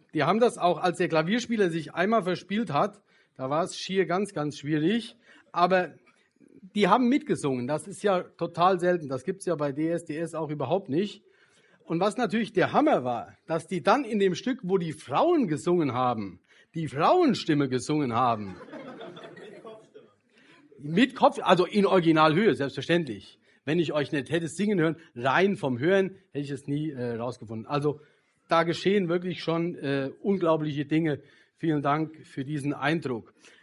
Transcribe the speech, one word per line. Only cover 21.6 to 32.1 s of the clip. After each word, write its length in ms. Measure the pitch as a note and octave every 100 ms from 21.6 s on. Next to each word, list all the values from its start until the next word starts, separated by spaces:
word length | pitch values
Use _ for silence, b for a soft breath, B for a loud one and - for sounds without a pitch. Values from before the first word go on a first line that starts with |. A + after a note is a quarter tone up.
| G#3
in 200 | G3+ F#3+
Originalhöhe, 680 | F#3+ E3 D#3 D#3 D#3 A3
selbstverständlich. 840 | B2+ C#3 C#3 B2 E3+ D3 G2+ - - b b
Wenn 160 | - E3+
ich 140 | D3+
euch 180 | D3+ C#3
nicht 180 | D3 B2
hätte 180 | E3 E3
singen 320 | - G#3 G3
hören, 180 | C#3+ D3 B A#2+
rein 400 | C3 C#3+ G3 F#3+
vom 240 | C#3 A#2+
Hören, 360 | D#3 G3 F#3+ F#3+ B
hätte 120 | C#3
ich 80 | C#3+
es 160 | C3+ -
nie, 220 | C#3+ D#3
äh, 260 | C3 A#2+ A2+
rausgefunden. 500 | B2 A#2 G#2 A2 -
Also 360 | D3 D3 C#3+ b b b b -
da 140 | E3
geschehen 440 | E3+ E3 F#3 G#3 F3
wirklich 340 | F3 F3+ E3
schon, 340 | - E3 E3+ -
äh, 360 | C#3 C#3 C3+ -
unglaubliche 640 | A3 G3 E3+ D#3+ D#3 C#3+ C#3
Dinge. 360 | D#3 E3 C#3 b b b _
Vielen 220 | E3 D3
Dank 340 | C#3 D3+ D#3